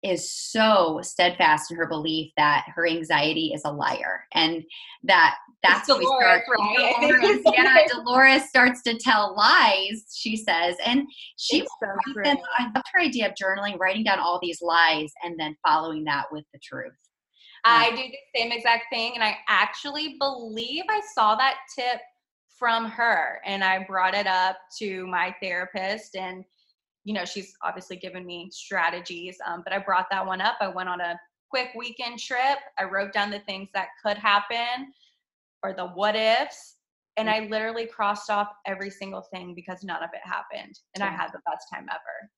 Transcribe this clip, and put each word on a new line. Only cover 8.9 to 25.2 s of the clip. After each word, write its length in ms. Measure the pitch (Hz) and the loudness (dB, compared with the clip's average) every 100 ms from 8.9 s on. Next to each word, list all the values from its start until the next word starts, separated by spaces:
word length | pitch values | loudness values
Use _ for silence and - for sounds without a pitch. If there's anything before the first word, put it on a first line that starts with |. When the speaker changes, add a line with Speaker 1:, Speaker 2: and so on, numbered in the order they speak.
| 226 | -2
Speaker 1:
tell 380 | 247 214 202 196 | 2 2 2 4
lies, 720 | 220 339 233 190 190 220 - - | 6 8 6 4 -2 -8 -12 -10
she 220 | 226 220 | -6 -4
says. 380 | 214 165 175 175 226 | -2 0 0 -2 0
And 160 | 254 285 - - - | 0 -2 -12 -20 -10
she 240 | - 311 | -2 0
Speaker 2:
It's 100 | - - | -2 -8
so 60 | 208 | -6
Speaker 1:
writes 120 | 196 247 | -4 -6
Speaker 2:
true. 100 | 233 | -2
Speaker 1:
them, 140 | 196 285 - 247 | 0 0 -2 -4
I 40 | 247 | -2
loved 200 | 254 - | -4 -4
her 80 | 370 | -4
idea 260 | 320 240 202 | -2 0 -4
of 60 | |
journaling, 440 | - 190 196 202 185 | -2 -4 -2 -4 -2
writing 240 | 185 202 | -2 0
down 160 | 214 190 | 0 0
all 200 | 160 175 | 0 -2
these 200 | 175 160 | -4 -6
lies, 500 | 170 170 165 156 151 - | 0 4 4 2 -4 -10
and 140 | 175 165 | -12 -6
then 180 | 151 151 165 | -8 -2 2
following 360 | 156 165 156 156 | 2 0 -6 -2
that 200 | 143 143 | -2 -4
with 140 | 151 151 | -12 -16
the 60 | 139 | -20
truth. 300 | - 135 - _ _ _ _ _ - - 226 | -16 -14 -14 _ _ _ _ _ -20 0 4
Speaker 2:
I 220 | 233 233 | 6 4
Speaker 1:
Um, 60 | 233 | 0
Speaker 2:
do 80 | |
the 360 | 262 269 _ - | -8 -12 _ -4
same 120 | 233 | -2
exact 320 | 233 233 233 226 | 0 0 0 0
thing, 220 | 240 226 240 | -6 -6 -2
and 80 | |
I 140 | 220 202 - | -2 -2 0
actually 680 | 202 208 - 294 294 311 262 | 2 2 -2 -10 -8 -8 -4
believe 640 | 277 247 233 220 240 294 370 | -4 -4 -10 -8 -8 -6 -4
I 120 | 427 415 - | -4 -4 2
saw 200 | 214 220 | 2 4
that 220 | 269 - - - | 0 0 -10 -6
tip 220 | 247 240 - _ _ _ _ _ | -4 -4 -8 _ _ _ _ _
from 260 | 240 226 226 | 0 0 -2
her, 560 | 220 233 185 135 98 - | 0 2 2 -2 -6 -8
and 180 | 196 | 0
I 200 | 190 190 190 | 0 0 -2
brought 280 | 190 185 | 0 2
it 140 | 202 196 | 2 0
up 300 | 185 185 190 - - | 2 2 -2 -14 -10
to 280 | 208 185 185 | -8 -6 -4
my 280 | 180 | -2